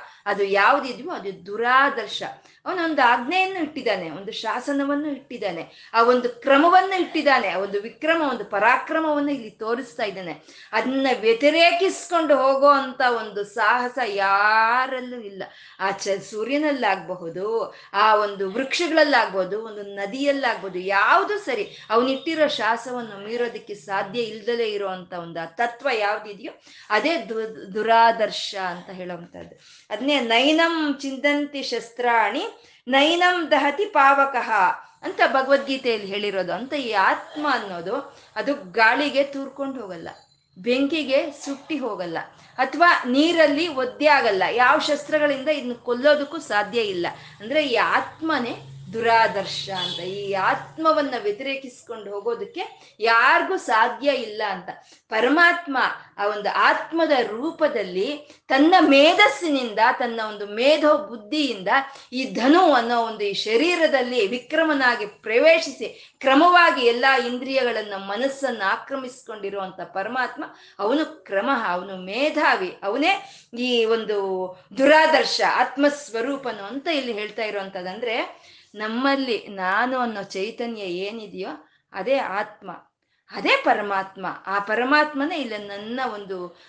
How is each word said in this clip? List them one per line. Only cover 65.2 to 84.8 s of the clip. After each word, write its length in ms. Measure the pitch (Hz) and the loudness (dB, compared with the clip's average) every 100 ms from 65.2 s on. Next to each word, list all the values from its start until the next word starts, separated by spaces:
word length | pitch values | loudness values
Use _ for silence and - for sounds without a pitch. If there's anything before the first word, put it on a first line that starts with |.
| 214 233 311 330 320 254 214 - - _ | -2 4 6 4 2 -8 -12 -12 -20 _
ಕ್ರಮವಾಗಿ 640 | 262 269 349 349 339 285 240 | 2 6 8 8 6 6 2
ಎಲ್ಲಾ 320 | 240 269 262 | 4 2 2
ಇಂದ್ರಿಯಗಳನ್ನ, 760 | 240 247 254 269 240 220 208 | 0 -6 -2 0 0 -2 -6
ಮನಸ್ಸನ್ನ 680 | 196 196 208 277 269 262 226 196 | -8 -6 -4 -4 -2 -6 -2 -2
ಆಕ್ರಮಿಸ್ಕೊಂಡಿರುವಂತ 1160 | 220 - 269 254 - - 214 196 196 190 214 | -2 -4 -10 -10 -14 -16 -10 -8 -6 -8 -10
ಪರಮಾತ್ಮ 640 | - 190 208 254 240 - - - - - | -10 -8 -4 -4 -6 -8 -14 -16 -20 -6
ಅವನು 440 | 202 294 302 - | 0 0 -2 -8
ಕ್ರಮಃ, 440 | - 196 240 262 208 | -6 -4 -2 -2 -2
ಅವನು 300 | 180 190 190 | -4 -6 -10
ಮೇಧಾವಿ, 800 | 185 220 302 302 302 220 185 - | -8 -4 -2 2 2 2 -2 -6
ಅವನೇ 500 | 202 254 330 392 - - _ 233 | -6 0 0 -2 -6 -20 _ -6
ಈ 280 | 254 240 220 | 0 2 2
ಒಂದು 320 | 226 208 208 196 185 185 - _ - | 0 0 -4 -2 -4 -6 -10 _ 2
ದುರಾದರ್ಶ 640 | 277 311 311 277 - - 185 - | 6 6 6 4 2 0 0 0
ಆತ್ಮಸ್ವರೂಪನು 1080 | 247 277 285 285 - 226 254 269 254 208 | -2 0 0 0 -6 -6 -4 -6 -8 -10
ಅಂತ 240 | 202 269 349 | -10 -8 -4
ಇಲ್ಲಿ 260 | 302 247 | -2 -4
ಹೇಳ್ತಾ 300 | 208 214 214 | -6 -8 -6
ಇರುವಂತದಂದ್ರೆ 1080 | 214 202 190 190 180 202 240 240 370 - - - _ 208 | -6 -6 -8 -10 -10 -8 -4 -4 -6 -12 -20 -20 _ -10
ನಮ್ಮಲ್ಲಿ 720 | 214 226 269 277 262 214 - | -6 -2 0 0 -2 -4 -6
ನಾನು 500 | 196 185 202 254 262 | -6 -2 0 0 -2
ಅನ್ನೋ 260 | 240 208 | -4 -6
ಚೈತನ್ಯ 580 | 196 196 208 226 233 220 | -8 -8 -8 -8 -10 -8
ಏನಿದೆಯೋ 880 | 190 175 202 226 208 180 190 311 _ _ _ | -8 -6 -8 -10 -14 -12 -12 -12 _ _ _
ಅದೇ 240 | 196 190 269 | -8 -2 -2
ಆತ್ಮ, 540 | - 196 214 - 190 165 _ _ _ _ _ | -2 -6 -8 -12 -18 -18 _ _ _ _ _
ಅದೇ 180 | 214 311 539 | -4 2 2
ಪರಮಾತ್ಮ. 640 | 320 220 208 196 190 196 180 147 - | 2 0 0 -4 -4 -8 -10 -10 -4
ಆ 120 | 202 | -4
ಪರಮಾತ್ಮನೇ 800 | 202 220 | -2 -2